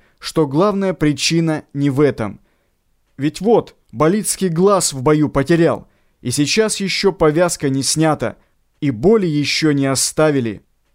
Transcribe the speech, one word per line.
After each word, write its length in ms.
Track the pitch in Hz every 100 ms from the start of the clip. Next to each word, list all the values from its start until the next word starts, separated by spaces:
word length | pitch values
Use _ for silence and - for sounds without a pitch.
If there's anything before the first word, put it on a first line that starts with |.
| _ _
что 280 | - 165 147
главная 480 | 139 202 196 196
причина 680 | 165 151 139 - 165 165 151 -
не 160 | 139 143
в 100 | 131
этом. 400 | 147 123 107 - _ _ _ _ _ _ _ -
Ведь 240 | 143 -
вот, 340 | 196 208 - - _
Болицкий 560 | 113 156 214 - - 190
глаз 460 | 165 190 196 -
в 80 | 135
бою 260 | 127 151 143
потерял, 600 | 139 139 170 165 110 - _ _ _
и 80 | 123
сейчас 500 | 123 147 220 220 -
еще 320 | 190 - 196
повязка 560 | - 156 147 175 - 147
не 140 | 135
снята, 540 | 131 156 160 147 113 - _ _ _ _
и 100 | 147
боли 360 | 107 156 226 180
еще 460 | 147 139 - 156
не 120 | 143
оставили. 760 | 139 131 - - 156 143 117 95 _ _ _